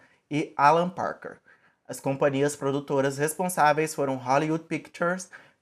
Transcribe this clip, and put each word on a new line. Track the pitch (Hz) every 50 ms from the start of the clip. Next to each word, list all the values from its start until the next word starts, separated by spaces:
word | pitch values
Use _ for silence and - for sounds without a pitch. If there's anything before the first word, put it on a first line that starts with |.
| - _ _ _ _ -
e | 143 151 156 - -
Alan | - 143 147 160 170 180 185
Parker. | 185 - - 73 - - - - - - _ _ - _ _ _ _ _ _ -
As | 131 -
companhias | - 139 139 135 160 143 135 135 143 143 139
produtoras | - 135 139 139 143 143 - 147 139 135 139 135 139
responsáveis | 147 156 - - 185 180 - 165 147 151 147 156 156 156
foram | - - 139 135 135
Hollywood | 123 123 127 131 147 156 156 156 165 165
Pictures, | - 165 147 - - - - 175 170 180 185 - - - - - _ _ _